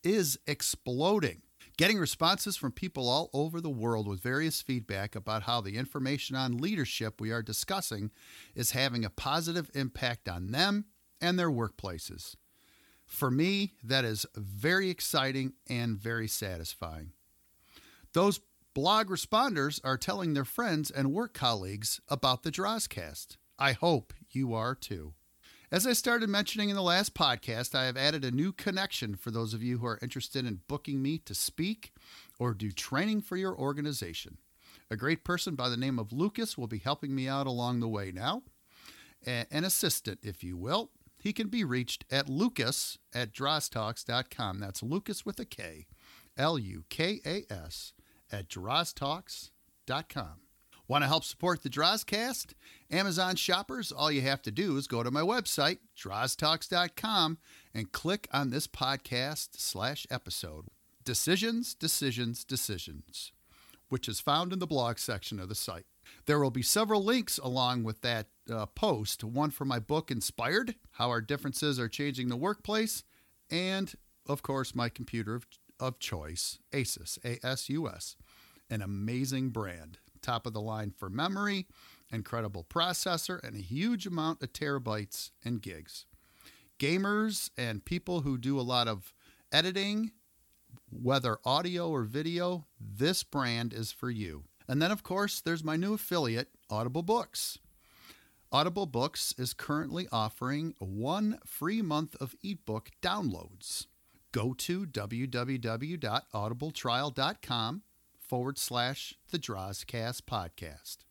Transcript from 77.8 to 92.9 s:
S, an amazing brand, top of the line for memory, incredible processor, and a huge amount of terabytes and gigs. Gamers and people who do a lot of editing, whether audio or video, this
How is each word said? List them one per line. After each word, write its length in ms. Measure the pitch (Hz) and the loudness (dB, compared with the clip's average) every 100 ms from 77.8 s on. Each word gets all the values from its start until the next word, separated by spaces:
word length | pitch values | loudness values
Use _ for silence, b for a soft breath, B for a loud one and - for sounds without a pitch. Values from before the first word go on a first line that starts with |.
| 147 | -2
S, 280 | 87 - - B B B B B | -6 -12 -14 B B B B B
an 140 | 110 | -4
amazing 680 | 98 101 107 123 135 131 131 | -2 -2 0 0 0 0 0
brand, 480 | 113 98 87 80 92 _ - | -2 -4 -8 -14 -20 _ -10
top 240 | - 120 120 | -4 -2 -2
of 60 | |
the 80 | 107 | -4
line 320 | 107 110 104 | -4 -4 -4
for 140 | - 95 | -6 -6
memory, 580 | 104 175 139 104 98 92 B B B B | -2 -2 0 0 -2 -4 B B B B
incredible 540 | 113 - 117 107 95 82 | -6 -4 -4 -4 -6 -4
processor, 720 | 170 175 170 190 170 - 180 | 0 0 2 0 0 -2 -6
and 140 | 117 107 | -8 -10
a 40 | |
huge 460 | 90 131 220 226 196 | -6 0 0 0 -2
amount 360 | 170 156 160 | -2 0 -2
of 100 | 127 | -8
terabytes 800 | - 147 139 117 107 101 - - _ | -4 -2 -2 -2 -2 -4 -8 -10 _
and 200 | 120 117 | -4 -4
gigs. 420 | 95 80 80 - - B B B B B B _ | -4 -12 -14 -18 -18 B B B B B B _
Gamers 720 | 175 180 196 208 220 196 - - | 2 2 2 2 2 0 -4 -4
and 300 | 120 104 - | -2 -2 -2
people 340 | 170 - 175 | -4 0 0
who 160 | 139 127 | 0 0
do 240 | 123 139 | 0 0
a 0 | |
lot 260 | 123 127 113 | 2 2 2
of 280 | 104 - _ b b b | 0 -6 _ b b b
editing, 600 | 147 175 190 196 214 220 - _ _ _ _ _ 117 - | 4 4 0 0 0 -2 -6 _ _ _ _ _ -20 -14
whether 480 | 113 120 139 123 107 | -2 2 2 2 0
audio 460 | 123 143 175 175 170 | 2 2 2 0 0
or 140 | 147 | 0
video, 640 | 107 131 160 170 180 180 - _ | 0 -2 0 0 0 -2 -8 _
this 440 | 104 | -12